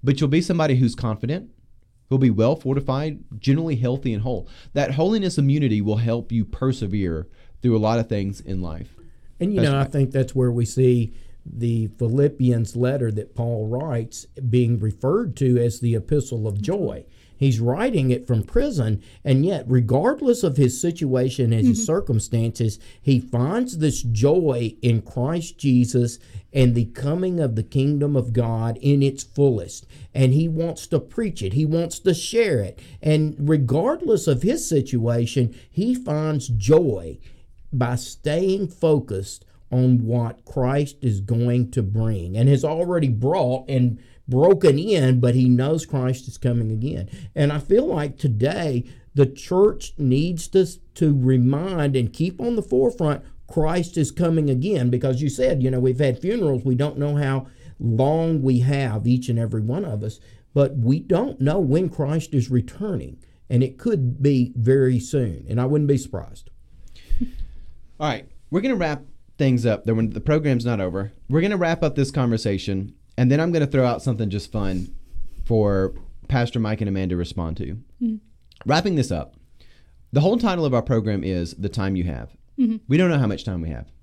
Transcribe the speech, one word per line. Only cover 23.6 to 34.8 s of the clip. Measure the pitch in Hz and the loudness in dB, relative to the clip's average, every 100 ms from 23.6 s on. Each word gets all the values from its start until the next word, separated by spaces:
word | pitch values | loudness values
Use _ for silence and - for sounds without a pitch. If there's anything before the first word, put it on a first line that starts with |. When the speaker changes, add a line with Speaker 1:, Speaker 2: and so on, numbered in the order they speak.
| 247 165 | -2 0
Speaker 2:
this | 151 - | -2 0
joy | 120 110 139 175 160 120 117 - | -2 2 4 4 2 0 -4 -2
in | 120 113 | 0 0
Christ | - - 127 170 165 - | -2 -4 -2 -2 -6 -4
Jesus | 143 123 120 127 120 - - - - | 2 4 4 2 -2 -4 -16 -18 -6
and | 143 127 | 2 2
the | 120 120 | 4 -2
coming | - 135 170 185 180 | -4 -4 -2 -2 -2
of | 143 110 | -2 -2
the | |
kingdom | 107 139 135 147 147 139 | -2 0 0 0 0 0
of | 120 | 0
God | 113 117 113 113 117 | -2 -2 -2 -2 -2
in | 139 143 | 2 4
its | 139 135 | 2 -2
fullest. | - - 139 117 87 - - - - - | -10 0 2 2 -4 -16 -20 -20 -14 2
And | 131 | 4
he | 135 165 | 4 2
wants | 156 165 - - | -2 -4 -6 -2
to | 160 | -4
preach | - - 226 - | -2 -4 -4 -4
it. | 98 | -4
He | 113 151 | 0 0
wants | 165 170 - | 0 -2 -2
to | 190 185 | 0 0
share | - 220 226 139 | -2 0 2 0
it. | 95 - - - | -2 -8 -20 -6
And | - 156 151 143 | 0 2 2 -2
regardless | 143 156 127 131 208 330 339 214 - | 2 2 2 0 0 -2 0 0 2
of | 131 | 0
his | 180 320 - | 0 -2 0
situation, | 147 | 0